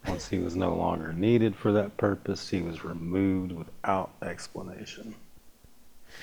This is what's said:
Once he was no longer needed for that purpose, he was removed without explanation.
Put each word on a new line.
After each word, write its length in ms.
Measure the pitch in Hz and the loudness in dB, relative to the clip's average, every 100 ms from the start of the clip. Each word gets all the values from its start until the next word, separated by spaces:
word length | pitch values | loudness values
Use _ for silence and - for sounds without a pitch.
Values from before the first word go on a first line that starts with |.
| - | -2
Once 200 | 87 - | -4 0
he 100 | 95 | -2
was 160 | 87 87 | 0 0
no 180 | 92 | 2
longer 400 | 85 85 85 80 | 2 0 0 -2
needed 420 | 82 101 120 113 98 | 2 6 6 6 4
for 160 | 107 | 4
that 220 | 104 101 - | 4 2 2
purpose, 520 | 104 95 - 98 - | 2 2 -2 -4 -2
he 100 | 95 | -2
was 220 | 85 78 | -2 -6
removed 680 | 82 82 82 92 98 95 92 | -8 -6 -2 2 4 2 0
without 580 | 82 80 - - 98 - - | -6 -10 -4 0 0 0 -8
explanation. 920 | - 87 - - 95 - - - 113 - - - - - - - - - - - | -8 -8 -10 -10 -10 -12 -12 -12 -14 -14 -18 -20 -20 -20 -20 -20 -20 -20 -18 -18